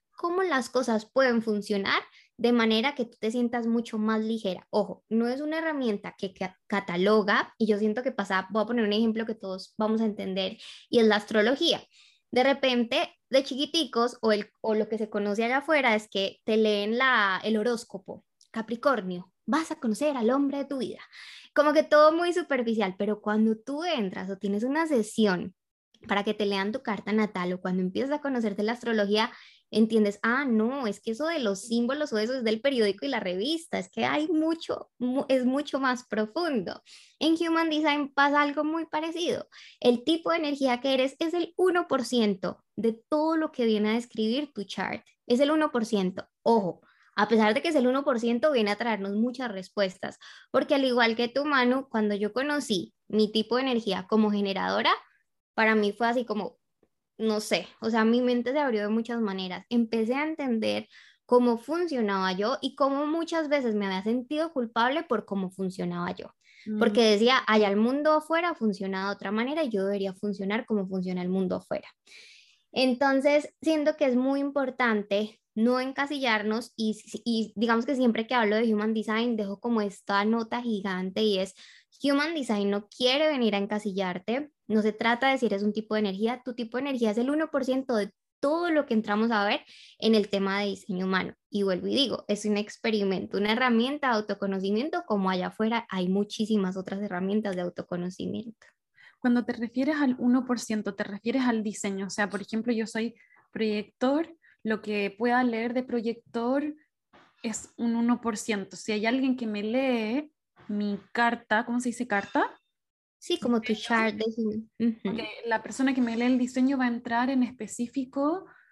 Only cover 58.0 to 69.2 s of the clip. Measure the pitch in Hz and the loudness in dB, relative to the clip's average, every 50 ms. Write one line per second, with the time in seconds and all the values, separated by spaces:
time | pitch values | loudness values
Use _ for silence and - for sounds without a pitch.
58 | 220 226 233 247 254 247 247 240 240 247 269 302 294 262 220 208 208 208 220 226 | 4 4 4 4 4 2 0 0 0 0 0 0 0 2 0 0 0 0 0 -2
59 | 226 - 233 233 226 196 190 190 185 180 180 180 - - 240 233 233 226 233 226 | -2 -2 -2 -2 -2 -2 -2 -4 -6 -6 -8 -10 -8 -2 0 0 0 2 0 -2
60 | 220 220 254 277 302 311 320 - 277 254 226 220 214 208 208 208 220 _ - - | 0 0 0 -2 -2 -2 -4 -4 -2 -2 0 0 0 0 -2 -2 -4 _ -20 -20
61 | - - _ _ _ - 247 247 247 240 226 226 - - 320 349 359 330 294 240 | -20 -20 _ _ _ 4 4 4 6 4 2 0 -2 -4 -2 -2 -2 -2 -2 -2
62 | 220 202 196 190 185 185 185 185 202 233 277 - - 262 - - 277 277 269 277 | 0 0 0 0 0 0 0 0 0 -2 -2 -2 -4 -6 -2 0 0 0 2 0
63 | 302 294 320 330 330 330 330 330 311 269 294 285 247 233 214 208 202 196 190 190 | -2 -2 -2 -2 -2 -2 -2 -2 0 0 0 0 0 0 0 0 -2 -2 -2 -2
64 | 196 220 233 254 247 - 302 302 330 320 - 269 240 226 - 226 233 254 277 330 | 0 0 -2 -2 -2 -4 -4 -4 -2 -2 -2 -4 -4 -2 0 0 2 2 2 0
65 | 330 - 240 208 214 - 196 196 185 180 - - 190 185 185 - 175 175 175 175 | -2 -2 -2 -4 -2 -4 -4 -4 -4 -6 -6 -6 -6 -6 -4 -4 -6 -4 -4 -4
66 | 175 185 196 - - - _ _ _ _ _ - - 214 214 214 226 220 208 240 | -6 -6 -6 -8 -12 -16 _ _ _ _ _ -16 -10 -6 0 2 2 4 4 4
67 | 226 220 208 202 226 247 262 247 - - 220 214 208 196 196 208 220 247 269 294 | 6 6 6 6 6 4 4 4 4 4 4 4 4 4 4 2 2 2 2 2
68 | 294 311 311 311 311 320 320 330 349 349 320 - 226 214 190 - 190 190 190 190 | 2 2 2 2 2 0 0 0 0 0 -2 0 -2 -2 -2 -2 -4 -6 -4 -4
69 | 190 202 202 - | -4 -4 -6 -6